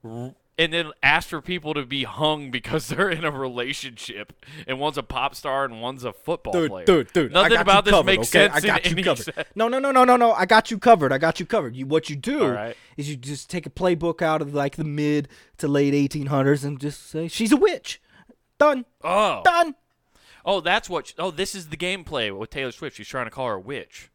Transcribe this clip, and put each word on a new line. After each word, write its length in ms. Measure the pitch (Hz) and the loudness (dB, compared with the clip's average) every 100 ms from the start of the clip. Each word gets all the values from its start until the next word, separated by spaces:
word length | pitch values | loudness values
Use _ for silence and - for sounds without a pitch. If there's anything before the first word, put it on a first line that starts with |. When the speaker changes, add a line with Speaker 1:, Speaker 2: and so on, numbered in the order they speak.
Speaker 1:
r-, 300 | 113 117 123 - _ - | -14 -12 -14 -16 _ -4
and 160 | 160 | -2
then 180 | 165 160 - | -2 -6 -2
ask 240 | 135 156 - | 2 2 -2
for 140 | 160 | -10
people 320 | - 180 151 | -6 -8 -4
to 120 | 147 127 | -6 -4
be 180 | 135 117 | -6 -6
hung 440 | - 156 151 139 | -2 -2 -2 -6
because 380 | 123 - 151 - | -10 -6 -6 -6
<laughs> 20 | |
they're 200 | 143 196 | -2 -2
in 140 | 160 160 | -2 -4
a 40 | |
relationship 1000 | 139 131 123 123 143 135 113 - 101 104 - - 151 - | -4 -6 -6 -6 -6 -10 -14 -14 -14 -16 -20 -20 -18 -8
and 140 | 131 | -4
one's 180 | 147 143 | -4 -4
a 60 | |
pop 320 | 120 131 139 - | -8 -4 -6 -6
star 300 | 147 135 135 | -4 -2 -4
and 160 | 113 | -6
one's 240 | 120 131 120 | -10 -8 -10
a 80 | |
football 400 | - - 165 - | -10 -6 -6 -2
Speaker 2:
Dude, 160 | 175 156 | -2 -2
Speaker 1:
player. 140 | 92 92 | 0 4
Speaker 2:
dude, 260 | 170 123 | 4 4
dude, 180 | 180 135 175 | 0 2 4
I 80 | |
Speaker 1:
Nothing 80 | 202 226 | 6 4
Speaker 2:
got 40 | |
Speaker 1:
about 140 | 196 196 | 6 6
Speaker 2:
you 60 | |
Speaker 1:
this 80 | 208 | 6
Speaker 2:
covered, 140 | 196 185 | 4 6
Speaker 1:
makes 300 | 185 - 175 | 2 4 4
Speaker 2:
okay? 120 | 202 | 4
Speaker 1:
sense 160 | 156 | 4
Speaker 2:
I 20 | 202 | 0
got 120 | 202 | 0
Speaker 1:
in 60 | 170 | 0
Speaker 2:
you 60 | 165 | 0
Speaker 1:
any 80 | |
Speaker 2:
covered. 200 | 180 139 - - | 0 -2 -4 -8
Speaker 1:
sense. 120 | 156 - | -10 -2
Speaker 2:
No, 120 | 226 | -2
no, 100 | 262 | 0
no, 120 | 277 | 2
no, 120 | 262 254 | 4 6
no, 100 | 247 | 6
no. 160 | 233 | 6
I 140 | 214 185 | 4 6
got 260 | 220 - | 4 4
you 80 | 220 | 0
covered. 320 | 247 220 135 | 6 8 6
I 60 | 135 | 2
got 220 | 160 160 | 0 -2
you 60 | 170 | -2
covered. 300 | 226 143 123 | -2 -2 -8
You, 100 | 135 | -2
what 240 | 156 156 | -2 -2
you 60 | 143 | -8
do 280 | - 294 160 | -4 0 0
Speaker 1:
All 60 | |
right. 260 | 104 113 120 _ - | 0 -8 -12 _ -12
Speaker 2:
is 140 | 147 | -10
you 80 | 143 | -10
just 320 | 127 143 - | -10 -12 -8
take 160 | 180 - | -10 -10
a 40 | |
playbook 500 | - 180 170 170 160 | -2 0 0 -2 -2
out 200 | 165 156 | 0 0
of, 120 | 143 143 | -2 -2
like, 220 | 143 - | -4 -4
the 80 | 156 | -6
mid 420 | 147 147 147 143 - _ _ | -2 0 0 -2 -14 _ _
to 100 | 151 | -2
late 260 | 143 143 | 2 2
eighteen 340 | 143 139 151 139 | 2 0 -2 -2
hundreds 360 | 143 135 143 | 0 2 2
and 160 | 139 127 | -2 -8
just 300 | 143 143 - | -10 -10 -12
say, 180 | 156 165 | -10 -8
"She's 240 | - 220 | -4 2
a 60 | 262 | 4
witch." 440 | 392 339 - - _ _ _ _ _ _ | 4 0 -10 -14 _ _ _ _ _ _
Done. 280 | 196 269 240 _ | 4 4 -6 _
Speaker 1:
Oh. 380 | 156 185 415 220 | -2 2 2 2
Speaker 2:
Done. 320 | - 339 330 269 _ _ _ _ _ _ - | 2 4 0 -2 _ _ _ _ _ _ -2
Speaker 1:
Oh, 160 | 196 | -2
that's 280 | 165 202 214 | 0 -2 -2
what, 180 | 170 - | -8 -8
sh-, 60 | - | -6
oh, 100 | 180 | -6
this 240 | 156 190 | -4 -6
is 140 | 196 156 | -8 -12
the 80 | 151 | -8
gameplay 580 | 180 190 156 147 107 98 | -6 -6 -6 -4 -4 -6
with 140 | 113 | -10
Taylor 220 | 147 131 | -8 -8
Swift. 240 | - 151 - | -8 -12 -12
She's 120 | 104 | -10
trying 160 | 135 117 | -8 -8
to 60 | |
call 160 | 131 127 | -6 -6
her 60 | 101 | -6
a 40 | |
witch. 500 | 95 139 82 - - | -8 -12 -14 -20 -20